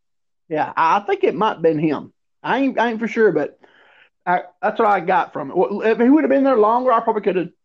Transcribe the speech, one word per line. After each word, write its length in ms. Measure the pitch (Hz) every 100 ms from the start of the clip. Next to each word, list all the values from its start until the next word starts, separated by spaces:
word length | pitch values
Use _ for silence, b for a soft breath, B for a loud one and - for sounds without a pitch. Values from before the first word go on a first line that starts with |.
| _ _ _ _ -
Yeah, 240 | 156 135 -
I, 200 | 160 190
I 40 |
think 220 | 208 392 370
it 100 | 143
might 200 | 214 -
have 80 |
been 160 | 165 156
him. 340 | 160 123 - _ _ _
I 160 | 147 226
ain't, 200 | 269 -
I 80 | 233
ain't 80 | 220
for 60 | 226
sure, 240 | 233 214
but 280 | 160 - - b b b b b _ -
I, 180 | 180 - _
that's 160 | 196 214
what 100 | 220
I 120 | 196
got 340 | 170 185 - 139
from 160 | 139
it. 60 | 160
Well, 260 | 180 202
if 160 | 220 226
he 80 | 240
would 160 | 302 269
have 60 |
been 140 | 277 269
there 120 | 254
longer, 340 | 208 233 254
I 100 | 233
probably 200 | 233 214
could 140 | 202 185
have, 120 | 170 -